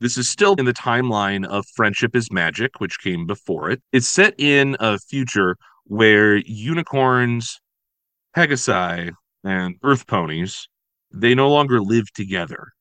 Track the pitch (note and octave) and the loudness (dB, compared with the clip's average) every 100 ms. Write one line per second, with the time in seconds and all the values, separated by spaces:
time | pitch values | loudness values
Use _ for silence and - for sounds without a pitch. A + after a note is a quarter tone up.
0 | A#2+ B2+ B2 - G3+ F#3+ B2+ - B2+ A#2+ | -4 -2 -4 0 2 2 0 -2 -2 0
1 | B2+ G#2 G2 G2 F#2+ G2+ - - G#2+ G2+ | 0 0 0 -2 -4 -6 -6 -2 -2 0
2 | A#2 A#2+ A2+ F#2 E2 D2+ A#2+ - F#2+ - | 0 0 -2 -2 -2 -2 -6 -6 -8 -6
3 | G2 F2 E2 E2+ - D#2+ D#2 A#2+ _ B2+ | -6 -6 -6 -8 -6 -6 -4 -6 _ 0
4 | A#2+ - G3+ - D3 C#3+ C#3 C3+ A2 G#2 | 2 2 2 2 2 2 2 0 -2 -2
5 | - C#3 B2 G#2 F#2 F2+ _ _ _ G#2 | -4 -6 -2 0 0 -2 _ _ _ 4
6 | A2 G#2 G#2+ G#2 - G#2+ A#2 E3 E3 C3+ | 6 6 6 2 0 -8 -4 -4 -2 0
7 | C3 B2 B2 A#2+ A#2 - _ _ _ _ | 2 2 2 -2 -6 -12 _ _ _ _
8 | _ _ _ - D#3+ C3 - F#2 F2+ E2+ | _ _ _ 0 0 2 0 0 0 -4
9 | F2 E2+ _ _ G2 F#2 F2+ F2+ C#3 C3 | -8 -12 _ _ -6 -4 -4 -4 -2 -2
10 | - G2+ D#2+ D#2+ F2 - - _ _ _ | 0 -4 -2 -4 -6 -8 -16 _ _ _
11 | _ F#2+ A#2 B2+ C#3 D3 C#3 A#2+ G2 A#2 | _ -2 2 4 4 4 4 2 2 0
12 | G#2 - F#2+ F#2+ E2 - - _ | -2 -8 -6 -6 -6 -10 -18 _